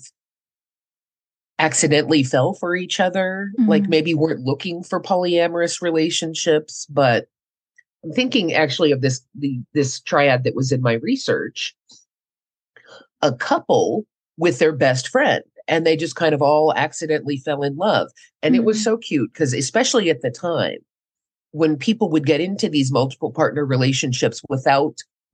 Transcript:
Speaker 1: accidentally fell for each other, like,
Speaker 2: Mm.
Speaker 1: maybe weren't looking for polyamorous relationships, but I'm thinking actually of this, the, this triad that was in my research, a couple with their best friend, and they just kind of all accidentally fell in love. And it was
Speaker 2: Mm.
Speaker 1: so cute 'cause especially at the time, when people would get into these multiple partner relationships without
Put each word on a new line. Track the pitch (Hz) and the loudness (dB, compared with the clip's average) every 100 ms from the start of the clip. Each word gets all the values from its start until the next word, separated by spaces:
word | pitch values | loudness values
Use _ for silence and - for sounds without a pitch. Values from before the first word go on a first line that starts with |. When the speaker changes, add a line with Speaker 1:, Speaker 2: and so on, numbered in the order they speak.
| - _ _ _ _ _ _ _ _ _ _ _ _ _ _ - | -18 _ _ _ _ _ _ _ _ _ _ _ _ _ _ -2
Speaker 1:
accidentally | 156 - 151 151 147 156 | 0 0 2 2 4 2
fell | 131 135 151 | 2 2 0
for | 190 175 | -2 -4
each | 180 180 - | -4 -4 -2
other, | 185 190 185 190 196 220 | 0 0 -4 -4 -6 0
like, | 214 156 | 2 2
Speaker 2:
Mm. | - | 4
Speaker 1:
maybe | 156 160 | 2 2
weren't | 151 160 139 | 0 0 -2
looking | 127 143 185 170 | -4 -4 -6 -8
for | 180 180 | -6 -6
polyamorous | - 185 180 170 170 170 170 - | -2 0 2 2 0 0 -2 -2
relationships, | 175 160 160 - 160 156 170 156 - - - | -2 0 0 -2 -4 -2 0 0 0 -12 -6
but | 147 131 110 - _ _ _ _ _ _ _ | 2 2 2 -2 _ _ _ _ _ _ _
I'm | 165 | -6
thinking | 202 247 254 165 | -2 0 0 0
actually | 151 147 131 156 | 0 0 2 2
of | 135 | 2
this, | 135 127 - 139 | 0 -2 -8 -8
the, | 143 123 - | -6 -6 -4
this | 147 131 - | -2 -2 -4
triad | - 151 143 127 | -2 2 4 2
that | 127 - | 0 -2
was | 131 | -2
in | 131 | 0
my | 120 | 0
research, | 117 165 262 - 147 - - - - _ - _ _ _ _ _ _ _ - - - _ _ | 0 -2 -4 -2 -4 -4 -8 -12 -12 _ -20 _ _ _ _ _ _ _ -20 -20 -20 _ _
a | 151 | -2
couple | 131 - 330 - 110 90 180 - _ _ - | -2 -2 -2 2 2 2 -2 -6 _ _ -2
with | 175 - | -2 2
their | 160 | 2
best | 147 139 127 - | 4 2 2 0
friend, | 262 285 110 - - - | 0 2 0 -4 -14 -4
and | 165 165 | 0 2
they | 160 | 0
just | 160 - | -2 -2
kind | 165 | 0
of | 147 | 2
all | 147 151 156 | 4 4 4
accidentally | - 151 - 156 151 143 139 | 2 -2 -4 -4 -4 -4 -6
fell | 156 143 | -6 -4
in | 143 143 | -4 -2
love. | 208 127 - - _ _ | 0 0 -2 -8 _ _
And | 151 247 | 2 4
it | |
was | 220 220 | 2 0
Speaker 2:
Mm. | |
Speaker 1:
so | 220 233 | 0 -2
cute | - 147 110 | -2 -2 -2
'cause | - 143 | -2 -2
especially | 127 135 226 262 247 170 | 0 -2 0 0 2 0
at | 135 | -2
the | 127 | -4
time, | - 175 151 82 50 - _ _ _ _ _ _ | -6 -4 -2 -2 -4 -14 _ _ _ _ _ _
when | 147 160 147 | 0 0 2
people | 226 214 190 | -2 0 0
would | 156 139 | 0 2
get | 147 | 0
into | 180 202 190 | 0 -2 -2
these | 151 131 | 0 2
multiple | 131 131 - 143 | 2 0 -4 -6
partner | 156 143 151 | 0 0 0
relationships | 139 131 131 135 131 127 - - - | -2 0 0 0 -2 0 -2 -2 -6
without | 135 143 139 147 - - _ _ | -2 2 2 0 -4 -18 _ _